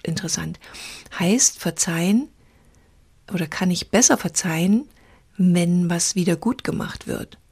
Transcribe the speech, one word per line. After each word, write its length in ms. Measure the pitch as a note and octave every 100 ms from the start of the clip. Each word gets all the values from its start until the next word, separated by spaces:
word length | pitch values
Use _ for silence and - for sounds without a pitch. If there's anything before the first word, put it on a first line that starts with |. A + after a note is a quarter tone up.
interessant. 560 | - E3 E3 - D#3+ - - - - - - -
Heißt 400 | F3 A#3+ - -
verzeihen 720 | E3+ D#3+ - E3 F3+ A3 D4+ _ _ _ _ _ _ _ _ _ -
oder 160 | F3 D#3
kann 240 | - F#3
ich 180 | F3 -
besser 280 | - - -
verzeihen, 720 | E3 - F3 D#3+ F#3 A3 D4+ _ _ _ _ -
wenn 540 | F3+ F3 F3 F3 F3
was 240 | E3+ -
wieder 220 | F#3 F3+ E3
gut 260 | A3+ C4
gemacht 460 | - - - - -
wird? 300 | A#1+ - - _